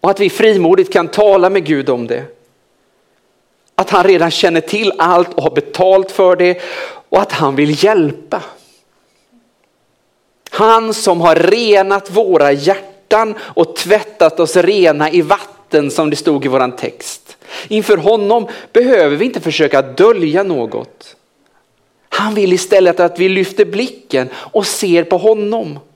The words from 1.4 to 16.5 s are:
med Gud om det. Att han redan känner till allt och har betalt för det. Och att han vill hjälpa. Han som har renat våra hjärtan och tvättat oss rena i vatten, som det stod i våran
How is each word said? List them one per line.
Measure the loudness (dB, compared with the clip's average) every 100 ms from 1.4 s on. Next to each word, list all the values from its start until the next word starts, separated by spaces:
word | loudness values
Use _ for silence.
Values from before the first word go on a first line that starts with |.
| 2
med | 0 -2
Gud | -4 -2
om | -4 -4
det. | -8 -8 -20 _ _ _ _ _ _ _ _ _ _ _ _ _ -6
Att | -2
han | 2
redan | 4 4 2
känner | 0 0 0
till | -2 -4 -4 0
allt | 2 2 0
och | -2
har | -2
betalt | -2 -6 -2 2 2 0
för | 0 2 4
det. | 2 0 -8 -12 -14 -16 _
Och | -2
att | -2
han | -2 -2 0
vill | -2 2
hjälpa. | 2 2 0 -4 -10 -10 -10 -20 _ _ _ _ _ _ _ _ _ _ _ _ _ _ _ _ _ _ -14
Han | -2 2 2 0
som | -4 -2 2
har | 2 4
renat | 2 2 2 2 2 -2 -2
våra | -2 2 2 2
hjärtan | 2 0 -2 -4 -20 _ 0 0 -6
och | -10 -2 -2 -4
tvättat | 0 0 0 0 0 2
oss | 0 2
rena | 2 2 2 2 0
i | 0
vatten, | 0 -2 -4 -20 _ -2 -2
som | -2 -2
det | -2
stod | -2 -2
i |
våran | 0